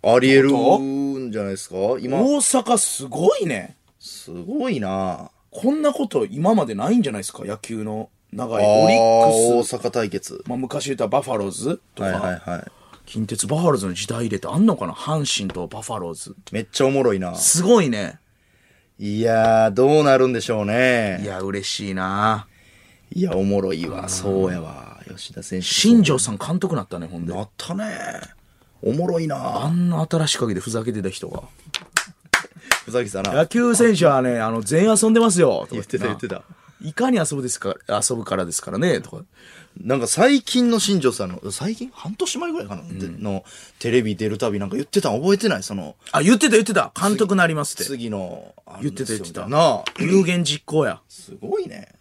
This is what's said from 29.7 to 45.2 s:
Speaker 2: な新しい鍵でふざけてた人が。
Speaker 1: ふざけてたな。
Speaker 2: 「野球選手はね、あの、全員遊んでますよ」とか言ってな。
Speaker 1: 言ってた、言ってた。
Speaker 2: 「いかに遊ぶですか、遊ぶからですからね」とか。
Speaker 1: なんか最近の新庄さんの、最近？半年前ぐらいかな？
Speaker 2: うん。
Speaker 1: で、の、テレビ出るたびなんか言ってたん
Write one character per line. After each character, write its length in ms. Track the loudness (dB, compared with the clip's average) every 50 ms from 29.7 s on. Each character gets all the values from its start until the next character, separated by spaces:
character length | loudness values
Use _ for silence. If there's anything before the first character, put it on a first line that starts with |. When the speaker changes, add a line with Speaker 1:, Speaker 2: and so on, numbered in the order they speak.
| 0 2 2 2
Speaker 2:
な 160 | 2 0 -2 0
新 160 | 0 0 0
し 80 | 0 0
い 40 | -2
鍵 160 | -2 -2 -2
で 40 | -4
ふ 120 | -4 -4
ざ 100 | -6 -4
け 100 | -4 -4
て 80 | -6 -4
た 80 | -6 -6
人 200 | -6 -8 -12 -10
が。 160 | -12 -12 -14 -16 _ _ _ -10 -10 -10 -10 -4 _ -4 -4 -4 -16 _ _ _ -2 -2 -2 -6 _ -20 -2 -2 -2 -2 -2
Speaker 1:
ふ 60 | -2
ざ 80 | -2 -2
け 60 | -2
て 60 | -2
た 100 | -6 -6
な。 100 | -4 0 2
Speaker 2:
「野 120 | 0 0
球 300 | 2 2 2 2 4 4
選 180 | 4 4 4 4
手 120 | 6 4
は 140 | 4 4 4
ね、 200 | 2 0 0 0
あ 100 | -2 -2
の、 120 | -2 -4
全 240 | -2 0 2 4 4
員 100 | 4 4 4
遊 80 | 4 4
ん 40 |
で 80 | 6 6
ま 100 | 6 4
す 100 | 6 6
よ」 260 | 4 4 4 0 -4 -6
と 40 | -8
か 0 |
言 80 | -10
っ 20 | -8
て 140 | _ -6 -4
な。 80 | -4
Speaker 1:
言 80 | -4 -4
っ 40 | -6
て 80 | -6
た、 80 | -8 -8
言 80 | -10
っ 20 | -12
て 40 | _
た。 60 | -20 _ _ -20 _ _ -12 -10
Speaker 2:
「い 40 |
か 180 | -4 -2 0 2
に 80 | 2 2
遊 180 | 0 -2 -4
ぶ 60 | -6
で 60 | -4 -6
す 120 | -6 -4
か、 160 | -4 -6 -6 -6 _ -2
遊 280 | -2 -2 0 -2 -4
ぶ 80 | -4 -4
か 100 | -4 -4
ら 100 | -4 -2
で 60 | -4
す 100 | -6 -8
か 120 | -8 -6
ら 60 | -4 -2
ね」 220 | 0 0 0 0
と 100 | -2 -8
か。 120 | -16 -16 -18 _ _ _ -20 -20 -20 -20 -20 _ _ -12
Speaker 1:
な 160 | -4 -2 -2
ん 40 | 0
か 60 | 0
最 360 | -2 2 4 6 6 6 4
近 280 | 0 0 0 2 2 2
の 100 | 2 0
新 200 | 2 2 0 2
庄 100 | 2 2
さ 140 | 0 0 -8
ん 20 | -8
の、 200 | -8 -10 -10 -10
最 240 | -8 -6 -6 -6 -6
近？ 140 | -8 -12 -16
半 220 | _ -14 -12 -12 -6
年 240 | -6 -6 -6 -4 -6
前 120 | -6 -6
ぐ 80 | -6 -8
ら 60 | -8
い 20 |
か 100 | -10 -12
な？ 60 | -12
Speaker 2:
う 20 | -12
ん。 120 | -12 -10 -10
Speaker 1:
で、 100 | -10 -10 -10 -8
の、 220 | -6 -6 -6 -6 -8 -12 -20 -20 -20 -20 _ _
テ 120 | -4 0
レ 100 | 2 2
ビ 140 | 2 0 -4
出 120 | -2 -4 -4
る 100 | -2 -2
た 120 | -2 -4
び 80 | -2 -4
な 80 | -6
ん 40 | -6
か 60 | -6
言 80 | -6 -6
っ 40 | _
て 120 | -2 0
た 100 | 0 0
ん 100 | -2 0